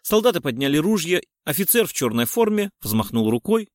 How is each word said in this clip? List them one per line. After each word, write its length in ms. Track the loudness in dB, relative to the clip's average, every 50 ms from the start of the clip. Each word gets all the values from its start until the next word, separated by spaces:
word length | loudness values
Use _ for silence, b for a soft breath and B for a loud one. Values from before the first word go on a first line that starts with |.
Солдаты 400 | _ 2 0 4 4 4 2 2
подняли 360 | -2 -4 -4 -2 -2 0 0
ружья, 440 | 2 2 2 0 0 0 0 -2 -2 -2 _ _ _ _
офицер 460 | -6 -4 -4 -2 0 2 2 2 0
в 40 | -2
черной 340 | -2 -2 0 0 0 -2
форме 440 | -2 0 0 0 2 2 -2 -2 -4 _ _
взмахнул 480 | -8 -2 0 0 -2 0 0 0 2 2
рукой. 400 | 0 0 _ 0 -2 -2 -2 _ _